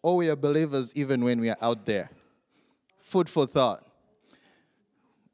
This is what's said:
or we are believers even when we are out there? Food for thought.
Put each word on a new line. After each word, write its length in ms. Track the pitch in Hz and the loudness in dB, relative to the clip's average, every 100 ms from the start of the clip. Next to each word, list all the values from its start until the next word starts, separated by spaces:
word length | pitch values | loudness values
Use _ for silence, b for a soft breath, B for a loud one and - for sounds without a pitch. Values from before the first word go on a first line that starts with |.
or 160 | 165 180 | 0 2
we 120 | 165 | 0
are 60 | 147 | 0
believers 600 | 143 151 156 135 120 147 | 0 2 0 -2 -4 -4
even 280 | 135 131 | -2 0
when 160 | 120 117 | 2 0
we 100 | 113 | 0
are 80 | 104 | 0
out 240 | 117 113 113 | -2 -2 -2
there? 240 | 101 - - _ _ _ _ _ _ _ _ | -4 -4 -14 _ _ _ _ _ _ _ _
Food 320 | - 190 156 | -4 -2 0
for 160 | 165 131 | 0 0
thought. 400 | 143 123 92 - _ _ _ _ b b b b b b _ _ _ _ | 2 2 0 -10 _ _ _ _ b b b b b b _ _ _ _